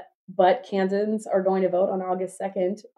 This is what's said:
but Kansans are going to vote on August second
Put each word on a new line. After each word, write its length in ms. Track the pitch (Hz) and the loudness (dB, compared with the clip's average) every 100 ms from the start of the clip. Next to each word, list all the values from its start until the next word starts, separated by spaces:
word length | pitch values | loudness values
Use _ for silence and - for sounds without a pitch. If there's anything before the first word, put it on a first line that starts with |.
| - _ - | -10 _ -6
but 360 | 190 185 185 - | 2 4 4 0
Kansans 560 | 196 190 202 214 214 - | -2 0 0 -2 -4 -2
are 180 | 196 | 0
going 200 | 190 190 | 2 2
to 60 | 180 | 2
vote 200 | 180 196 | 2 0
on 120 | 190 | 0
August 360 | 185 185 180 - | -2 -4 -4 -6
second 460 | 190 196 185 208 - | -6 -2 -2 -4 -10